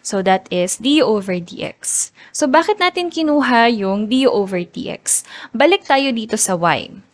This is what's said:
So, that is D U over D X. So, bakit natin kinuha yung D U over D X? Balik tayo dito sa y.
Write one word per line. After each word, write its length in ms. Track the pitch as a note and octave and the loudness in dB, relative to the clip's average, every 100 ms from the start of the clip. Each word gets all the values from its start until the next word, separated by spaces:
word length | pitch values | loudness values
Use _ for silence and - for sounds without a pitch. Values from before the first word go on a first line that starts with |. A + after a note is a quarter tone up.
So, 240 | - G3 | -4 -2
that 240 | F#3+ F#3+ - | 0 0 0
is 320 | F3+ F3+ - | -4 -2 -2
D 180 | B3 D4+ | 2 2
U 60 | |
over 320 | - G#3+ F#3+ F3+ | 2 0 -2 -6
D 240 | F3 F3+ | -8 -12
X. 480 | D#3 - - - - _ - | -12 -10 -6 -4 -6 _ -14
So, 160 | - D4 | -2 2
bakit 320 | D4+ E4 G4+ | 2 2 0
natin 320 | F4+ F4+ F4 | 0 0 -6
kinuha 560 | E4 D#4 D4 B3+ A#3+ A#3 | -2 0 2 2 4 4
yung 400 | A3+ F#3+ G3 G#3+ | 2 -2 -2 0
D 160 | C4 | 2
U 80 | C4 | 2
over 240 | G3+ G3 F#3 | 2 -2 -4
D 240 | F3 - - | -6 -10 -10
X? 320 | - - - - - - | -8 -2 -2 -4 -20 -12
Balik 320 | A3+ D4 G4 | 0 2 2
tayo 240 | - C4+ C#4 | 2 0 2
dito 240 | A#3 A3 | -4 -4
sa 240 | A3 - F3+ | -2 -2 0
y. 400 | E3+ C3+ - - _ | 0 0 -6 -18 _